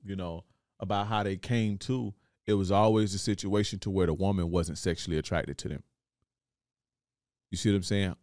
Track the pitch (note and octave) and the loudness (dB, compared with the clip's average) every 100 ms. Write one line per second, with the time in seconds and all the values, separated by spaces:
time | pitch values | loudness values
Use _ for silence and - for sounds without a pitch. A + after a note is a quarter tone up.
0 | G2+ F#2+ F2 E2 - _ _ _ G2 G2+ | -10 -6 -6 -8 -14 _ _ _ -2 -2
1 | G#2 G#2+ G2+ F#2+ - A#2+ A2 G2+ - C3 | 0 0 0 -2 -2 0 0 -2 -2 -4
2 | A2+ - _ _ - G#2 F#2 G2 A2 A2 | -4 -10 _ _ 0 2 4 4 6 4
3 | G#2+ G2 - G2+ G2 G#2 G2+ F#2+ - F#2+ | 2 0 -2 -2 0 0 0 -4 -2 2
4 | F2 D#2 F#2+ G2 E2+ F2+ E2 D2+ F#2 E2+ | 2 2 0 0 0 0 -2 -2 -2 -2
5 | - D#2 - E2+ - C#2 - C#2 - _ | -2 -2 0 -2 -2 -6 -8 -8 -12 _
6 | _ _ _ _ _ _ _ _ _ _ | _ _ _ _ _ _ _ _ _ _
7 | _ _ _ _ _ F#2 A2 G2+ F#2 G2+ | _ _ _ _ _ -2 2 2 2 0
8 | F#2+ - | 0 -2